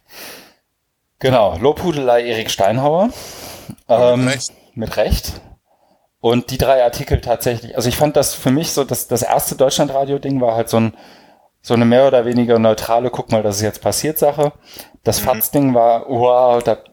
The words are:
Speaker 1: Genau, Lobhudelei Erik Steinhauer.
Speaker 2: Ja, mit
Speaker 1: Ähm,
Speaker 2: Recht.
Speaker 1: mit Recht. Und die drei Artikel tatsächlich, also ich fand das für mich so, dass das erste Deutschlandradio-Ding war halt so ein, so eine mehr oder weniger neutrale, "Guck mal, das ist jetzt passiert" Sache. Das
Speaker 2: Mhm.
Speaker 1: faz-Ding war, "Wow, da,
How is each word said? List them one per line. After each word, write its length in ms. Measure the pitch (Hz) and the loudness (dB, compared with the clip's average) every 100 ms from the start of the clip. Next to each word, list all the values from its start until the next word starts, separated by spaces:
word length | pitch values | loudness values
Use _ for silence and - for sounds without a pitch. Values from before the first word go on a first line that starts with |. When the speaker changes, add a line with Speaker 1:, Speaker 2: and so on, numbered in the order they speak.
| _ - - - - _ _ _ _ _ _ - | _ -20 -20 -20 -20 _ _ _ _ _ _ -4
Speaker 1:
Genau, 400 | 135 127 98 85 | 0 2 2 2
Lobhudelei 680 | 131 156 180 147 127 120 | 0 0 -2 -2 0 0
Erik 260 | 120 110 107 | 0 -4 -4
Steinhauer. 600 | - 98 120 143 165 226 - - - - - - - - | -2 0 0 0 0 0 -4 -16 -18 -18 -18 -20 -10 0
Speaker 2:
Ja, 80 | 117 | 2
mit 220 | 123 123 | 4 2
Speaker 1:
Ähm, 80 | 127 | 0
Speaker 2:
Recht. 240 | 135 - - _ | -4 -8 -16 _
Speaker 1:
mit 220 | 113 110 - | -12 -6 -2
Recht. 360 | 127 - - - - - _ _ _ _ _ _ | 0 -2 -4 -14 -18 -20 _ _ _ _ _ _
Und 300 | 113 120 - | 0 0 0
die 60 | 131 | -2
drei 260 | 127 131 | 2 2
Artikel 380 | 120 - - 131 | 2 -2 -4 -2
tatsächlich, 560 | 123 113 127 117 113 - | -2 -2 -2 -4 -6 -4
also 140 | 120 | -2
ich 60 | 120 | 0
fand 200 | 151 143 | 0 2
das 160 | 135 | -2
für 200 | - 135 | -2 0
mich 180 | 135 160 | 0 0
so, 140 | - | -4
dass 220 | 131 123 - | -2 -4 -4
das 140 | 117 | -4
erste 340 | 98 131 - 143 | 0 -2 -2 0
Deutschlandradio-Ding 840 | 135 - 147 135 139 139 139 135 | 0 2 -2 -2 -2 -4 -2 -2
war 140 | 120 | 0
halt 160 | 113 113 | 0 0
so 80 | 117 | 0
ein, 160 | 113 - - - _ _ _ _ | 0 -4 -18 -20 _ _ _ _
so 100 | - | -2
eine 100 | 117 | 2
mehr 240 | 117 123 135 | 4 4 4
oder 160 | 127 | 4
weniger 340 | 120 123 117 117 | 2 0 2 4
neutrale, 500 | 110 107 - 117 123 | 4 2 0 0 0
"Guck 220 | - - | -4 -2
mal, 140 | 113 | -2
das 120 | 107 101 | 0 -2
ist 60 | |
jetzt 200 | 107 - | -4 -2
passiert" 360 | 104 - 151 156 | -4 -2 -4 0
Sache. 340 | 147 147 147 - _ - - _ | 0 2 -2 -4 _ -20 -20 _
Das 160 | - 113 | -4 -2
Speaker 2:
Mhm. 40 | - | -2
Speaker 1:
faz-Ding 480 | 110 - 147 139 | -2 -2 0 2
war, 320 | 120 117 117 - | 4 4 2 -2
"Wow, 520 | 120 123 123 127 120 | 0 2 4 4 2
da, 180 | 117 107 - | 0 -4 -6